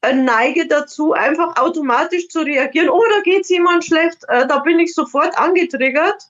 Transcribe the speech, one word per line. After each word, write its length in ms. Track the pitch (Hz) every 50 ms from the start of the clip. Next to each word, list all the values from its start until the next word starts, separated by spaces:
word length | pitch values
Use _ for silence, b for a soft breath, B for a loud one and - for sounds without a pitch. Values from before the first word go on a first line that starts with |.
| -
äh, 120 | 220 262
neige 520 | 262 262 254 233 220 233 269 285 339 330
dazu, 460 | 330 311 294 294 294 - - 302 311 -
einfach 440 | - 196 269 302 311 339 330 339
automatisch 720 | - 254 330 339 330 294 269 240 247 311 330 349 359 339 -
zu 120 | - 320
reagieren. 480 | 311 269 294 269 277 277 269 311 349 -
Oh, 160 | 349 349 453 453 427
da 60 | 415 403
geht's 260 | - 370 392 381 -
jemand 360 | 359 349 349 349 349 339 320
schlecht, 400 | - 330 320 330 339 339 _ - -
äh, 180 | - 247 262
da 120 | 262 294 269
bin 200 | 277 302 339 330
ich 160 | 339 339 -
sofort 440 | - 294 - - 285 302 330 - -
angetriggert 840 | 254 320 349 359 339 349 - 262 254 262 247 285 320 381 427 440 - _